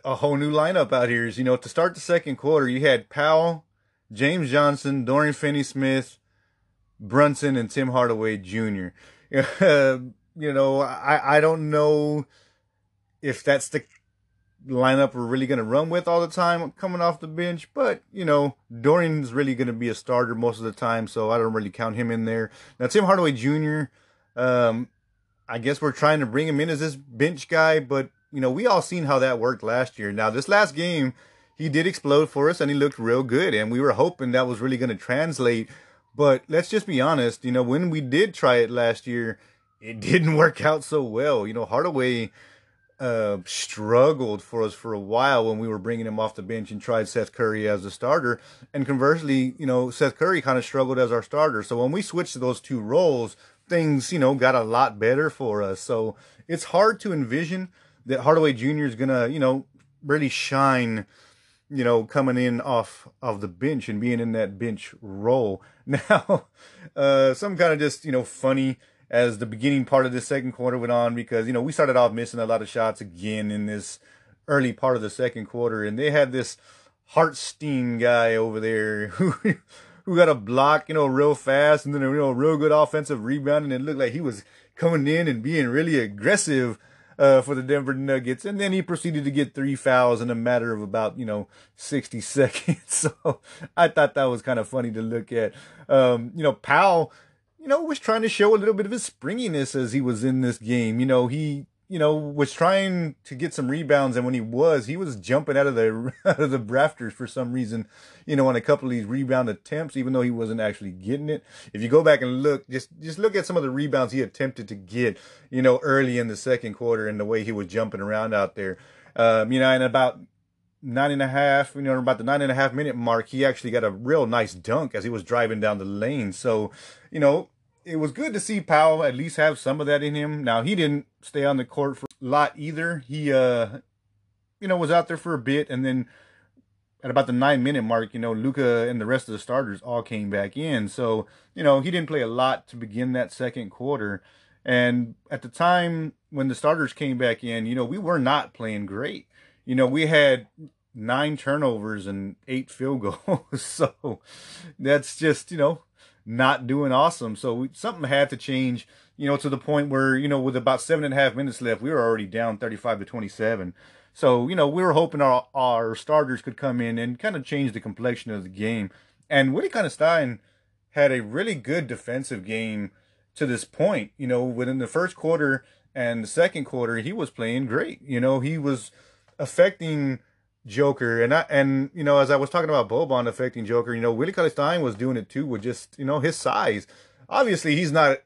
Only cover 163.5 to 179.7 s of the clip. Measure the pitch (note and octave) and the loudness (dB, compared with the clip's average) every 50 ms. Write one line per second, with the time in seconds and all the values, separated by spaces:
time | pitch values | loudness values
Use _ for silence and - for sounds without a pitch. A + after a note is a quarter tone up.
163.5 | A2+ G2 F2+ F2 - _ _ - _ _ _ _ _ - D#3 C3 B2 A#2+ A#2+ D3+ | -2 -2 -6 -10 -12 _ _ -20 _ _ _ _ _ 0 4 4 4 4 2 0
164.5 | F#3+ E3+ D3 C#3+ D#3 F#3 F#3 F3 C#3+ D#3+ E3+ E3 D3+ D3 C#3 C3 B2 B2+ - _ | 0 2 2 2 2 2 2 4 4 4 2 2 2 2 2 4 4 2 0 _
165.5 | - C3+ B2+ B2 A#2 A2+ A#2 A2+ A2 - - - D3+ D3+ D3 C3 B2+ A2 - C3+ | -4 0 0 2 2 2 0 -2 -4 -6 -2 2 2 2 2 2 -2 -8 -8 -10
166.5 | A2+ - C#3+ C3+ A#2+ A#2+ A#2 A#2 A2+ A#2 A#2 B2 B2 - - G#3+ F#3 C#3+ C3 - | -8 -6 -4 -2 -2 -2 -2 -2 -2 -4 -4 -6 -6 -6 -6 -6 -4 -6 -6 -4
167.5 | D3 C#3 C#3 A#2+ G#2 A2+ - A2 F#2 - A#2+ B2 A#2+ - - A#2 G#2+ G2 F#2 F#2 | -4 -2 -2 -2 -4 -6 -10 -10 -8 -4 -4 -4 -4 -4 -6 -8 -8 -8 -10 -10
168.5 | F#2 G2+ G#2+ A2+ A#2 A2 G2 F#2+ - _ _ _ _ _ _ - D3 C#3 C3+ C3 | -8 -6 -4 -4 -2 -4 -6 -8 -10 _ _ _ _ _ _ 0 2 2 2 2
169.5 | C#3 A#3 F#4+ F4+ - A#3 F#3 C#3 - - D3+ E3 E3+ D#3+ C#3 B2 A2+ - _ _ | 2 -2 -2 -2 -2 -2 -2 -2 -2 0 2 2 2 2 0 -2 -4 -10 _ _
170.5 | _ _ _ _ _ _ _ _ - D3 C#3+ C3+ C3 B2 G#2+ G#2+ A#2 E3 G#3+ A3+ | _ _ _ _ _ _ _ _ 0 2 2 4 2 0 -4 -4 -6 -4 -4 -4
171.5 | F3+ C3 A2 B2+ D#3 F3 C#3 A2+ A#2+ - - A#2+ B2 C3+ C3 - B2 G2 F2+ G#2+ | -6 -6 -4 -4 -4 -4 -4 -6 -8 -10 -10 -8 -8 -8 -8 -8 -10 -10 -8 -6
172.5 | A2 A2+ A2+ A2 G#2+ G#2 G2+ F#2 _ _ _ _ _ _ _ _ - - D3+ B2+ | -6 -6 -6 -6 -6 -6 -8 -10 _ _ _ _ _ _ _ _ -8 -4 -2 -2
173.5 | A#2+ A2 - - - - D#3+ G#3 G3 B2 G2+ - _ - C3+ B2 B2 B2 B2+ B2+ | -2 -4 -6 -8 -4 0 0 0 0 -2 -6 -8 _ -8 -4 -2 -2 0 -2 -2
174.5 | A#2 A#2+ B2+ B2+ C3 C3 A#2+ - - E3 F3+ F3 - - - D#3+ E3+ D3+ D3+ C#3 | -4 -4 -4 -4 -4 -4 -4 -4 -2 -2 -4 -4 -6 -4 -2 -2 0 2 2 0
175.5 | C3+ B2+ - _ _ _ _ _ - C3+ A#2+ A#2 A#2 A2+ G#2+ - - D#3+ F3 F#3 | 0 -2 -4 _ _ _ _ _ -8 -4 -4 -4 -4 -4 -6 -4 0 0 0 2
176.5 | - D#3 C3+ - C3+ B2 A#2+ A2+ A#2 A2+ A2 D#3+ G#3+ A#3 D3 - - - A2+ A2+ | 0 -4 -8 -6 -4 -4 -2 -2 -2 -4 -4 -6 -6 -6 -8 -8 -6 -6 -4 -4
177.5 | A#2+ C3 C#3 A2 A#2+ D#3 - E4 - - B2+ C#3 B2+ A#2+ B2+ C3 C3+ C3 B2+ D3 | -2 -2 -2 -2 -2 -2 -2 -4 -8 -14 -8 -6 -2 0 2 2 2 2 0 -2
178.5 | E3 D#3 C#3 C#3+ C3 A2+ - - _ _ _ _ _ _ _ _ _ - C#3+ - | -4 -2 -2 -2 -2 -2 -6 -12 _ _ _ _ _ _ _ _ _ -8 -8 0
179.5 | - E3+ F3+ G3 | 4 4 4 4